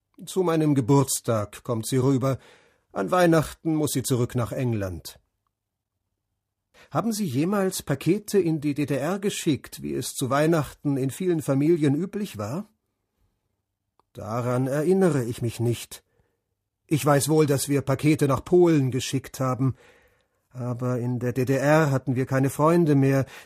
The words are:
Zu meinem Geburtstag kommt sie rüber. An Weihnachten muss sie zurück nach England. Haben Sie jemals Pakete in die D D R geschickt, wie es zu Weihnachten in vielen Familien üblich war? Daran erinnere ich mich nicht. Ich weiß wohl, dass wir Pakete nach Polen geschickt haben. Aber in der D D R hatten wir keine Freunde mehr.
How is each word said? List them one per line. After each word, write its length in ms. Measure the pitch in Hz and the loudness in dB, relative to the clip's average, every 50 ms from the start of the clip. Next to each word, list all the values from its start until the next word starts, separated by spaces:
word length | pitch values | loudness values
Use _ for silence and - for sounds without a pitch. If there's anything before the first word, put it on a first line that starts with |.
| _ _ _ - 180 | _ _ _ -20 -18
Zu 200 | - - 190 180 | -6 -4 -2 0
meinem 320 | 165 165 160 156 151 143 | 2 2 2 2 2 2
Geburtstag 880 | 139 117 104 139 139 131 - - - - - 113 107 104 - - - - | 2 2 4 4 4 4 2 -2 -4 -2 -2 -2 -2 -4 -6 -10 -12 -8
kommt 200 | - 120 110 110 | -6 -6 -6 -4
sie 120 | - 135 | -2 0
rüber. 420 | 131 123 139 139 123 127 135 135 - - - - _ _ _ _ _ _ _ | 2 2 2 2 2 0 -2 -2 -4 -8 -14 -20 _ _ _ _ _ _ _
An 180 | - - 196 165 | -6 -6 -2 0
Weihnachten 640 | 185 180 175 170 160 160 143 - - - - 160 160 | 2 4 4 6 4 4 2 0 -6 -8 -4 -2 0
muss 160 | 156 151 - | 0 0 -2
sie 140 | - 135 - | -2 -2 -2
zurück 320 | - 135 117 123 - - | 0 0 0 0 0 -2
nach 160 | 120 113 - | -4 -4 -4
England. 640 | - - 131 120 113 104 98 95 87 78 - - - - _ _ _ _ _ _ _ _ _ _ _ _ _ _ _ _ _ _ _ _ _ _ _ _ _ _ _ _ _ _ _ _ - _ | -4 -4 -2 -2 -2 -2 -4 -6 -8 -10 -14 -16 -20 -20 _ _ _ _ _ _ _ _ _ _ _ _ _ _ _ _ _ _ _ _ _ _ _ _ _ _ _ _ _ _ _ _ -16 _
Haben 200 | - 151 190 233 | -4 -2 -2 -2
Sie 120 | 214 202 208 | -2 -2 -4
jemals 580 | 151 117 135 160 185 214 202 190 190 - - | -2 -2 0 0 0 0 0 0 -2 -2 -4
Pakete 560 | - - 139 - - 151 190 214 - - 202 196 | -4 -4 -4 -2 0 0 0 0 -2 0 0 0
in 220 | 165 165 160 151 | 2 2 0 -2
die 140 | 143 147 135 | -2 -4 -2
D 120 | 151 147 | -2 -2
D 80 | - 143 | -2 -2
R 240 | 127 139 160 196 202 | -2 -2 -4 -4 -4
geschickt, 640 | 202 196 - - - 170 135 - - - - - | -4 -4 -4 -2 -2 -2 -2 -2 -4 -10 -16 -12
wie 120 | 139 - - | -10 -8 -6
es 200 | 139 127 - - | -6 -6 -8 -6
zu 160 | - 135 117 | -6 -2 0
Weihnachten 640 | 135 147 156 165 170 156 135 - - - - 147 139 | 0 2 2 2 2 0 0 -4 -8 -6 -4 -2 -2
in 140 | 139 135 131 | -2 -2 -4
vielen 320 | - - 190 180 170 156 | -6 -4 -2 -2 -2 -2
Familien 540 | - - 139 135 147 165 175 156 156 143 139 | -2 0 0 2 2 2 2 2 2 2 0
üblich 420 | 151 190 - - 202 208 - - 104 | 0 -2 -4 -6 -8 -8 -8 -8 -8
war? 300 | 104 107 139 190 214 - _ _ _ _ _ _ _ _ _ _ _ _ _ _ _ _ _ _ _ _ _ _ _ _ _ _ _ _ | -8 -6 -6 -6 -8 -10 _ _ _ _ _ _ _ _ _ _ _ _ _ _ _ _ _ _ _ _ _ _ _ _ _ _ _ _
Daran 560 | _ - 101 104 113 123 120 123 123 127 131 135 | _ -12 -8 -6 -4 -4 -2 -2 0 0 0 0
erinnere 560 | 139 151 147 170 190 190 190 175 143 135 117 | -2 0 2 2 4 4 4 4 2 2 0
ich 180 | 117 120 - | -4 -4 -4
mich 160 | 120 113 - - | -4 -4 -2 -2
nicht. 460 | 117 120 113 - - - - - _ _ _ _ _ _ _ _ _ _ _ _ _ _ _ _ _ | 0 0 -2 -2 -6 -12 -18 -20 _ _ _ _ _ _ _ _ _ _ _ _ _ _ _ _ _
Ich 180 | - 156 135 127 | -2 -2 0 2
weiß 240 | 151 143 143 - 143 | 4 2 4 2 2
wohl, 180 | 156 156 151 | 2 4 4
dass 220 | 139 143 127 - 143 | 4 2 0 0 -2
wir 140 | 143 139 | -2 -2
Pakete 460 | - - 135 - - 151 156 - 147 135 | 0 -2 -2 0 2 2 2 2 2 0
nach 160 | 135 - - | 0 -2 0
Polen 480 | - 185 180 175 170 160 147 135 127 | 2 4 6 6 6 4 4 2 0
geschickt 480 | 117 127 - - - 131 - - - - | -2 -4 -4 -4 -4 -6 -6 -8 -8 -4
haben. 340 | 135 131 127 110 135 131 - - - - _ _ _ _ _ _ _ _ _ _ _ _ | -4 -4 -2 0 0 -2 -2 -4 -10 -20 _ _ _ _ _ _ _ _ _ _ _ _
Aber 480 | - 127 120 123 120 120 127 123 127 120 | -14 -10 -8 -6 -6 -4 -4 -4 -4 -2
in 200 | 120 123 123 117 | -4 -4 -4 -4
der 160 | 123 123 117 | -4 -2 -2
D 100 | 131 123 | -2 0
D 120 | 135 135 | 0 0
R 340 | 131 135 143 156 156 160 139 | 0 2 4 4 4 4 2
hatten 240 | 135 131 - 139 127 | 0 0 0 -2 -2
wir 100 | 127 131 | -2 -2
keine 240 | - 131 135 135 131 | 0 0 0 0 0
Freunde 460 | - - 147 160 170 175 175 151 143 | 2 2 2 4 4 4 4 4 4
mehr. 320 | 139 135 135 139 139 127 - - - - | 4 4 4 2 2 0 -2 -8 -16 -8